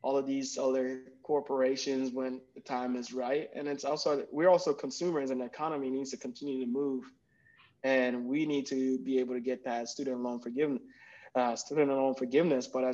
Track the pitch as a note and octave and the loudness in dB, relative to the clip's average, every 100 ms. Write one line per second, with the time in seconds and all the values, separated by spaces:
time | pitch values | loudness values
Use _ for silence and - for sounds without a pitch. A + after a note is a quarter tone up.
0 | C3 C#3 C3+ C3+ C3 - C3+ C3 B2+ C3 | 2 0 2 -2 -4 -2 0 2 0 -4
1 | - - - D3+ C#3+ C3+ C3 C3+ - C3+ | -12 -20 -2 -2 0 2 2 2 0 0
2 | C3 B2+ C3 B2+ - - - B2+ B2+ B2 | 0 -2 -4 -4 -12 -20 -6 -4 -2 -2
3 | A#2+ B2+ B2 C#3+ D#3+ - D3 C#3+ C3+ D3+ | -4 -4 0 -2 -2 -6 -6 -4 -2 0
4 | E3 C#3+ - C#3+ E3+ F3 E3+ C#3 C#3+ - | 0 0 -2 4 6 6 4 0 -2 -2
5 | F3 D#3+ C3+ C3 B2 - D#3 D3+ C3+ C3 | 0 0 0 -2 -4 -4 -4 -2 -2 -2
6 | C3+ B2+ C3 A#2+ C#3+ C3 B2 B2+ C#3+ C3 | -4 -8 -10 -8 -6 -4 -2 0 0 -2
7 | - _ _ _ _ _ - _ C3 C3 | -6 _ _ _ _ _ -20 _ 2 4
8 | B2+ B2 A#2+ C#3+ D#3 C#3+ C3+ C3+ C3 C3 | 4 0 -2 0 0 0 0 0 0 0
9 | C3 C3 B2 B2+ A#2+ B2+ C3 A#2 A#2 - | 0 0 0 -2 -2 -4 -4 -4 -4 -6
10 | C#3 B2+ B2 A#2+ A#2+ A#2+ D3+ C3 - - | -4 -2 -4 -4 -6 0 0 0 -6 -20
11 | - - - B2+ B2 A2+ - D3 C#3+ C3+ | -20 -20 -4 0 2 0 -4 2 4 4
12 | C3+ B2+ B2+ C3+ E3+ C3+ B2 B2+ C3 | 2 2 2 4 4 2 0 0 0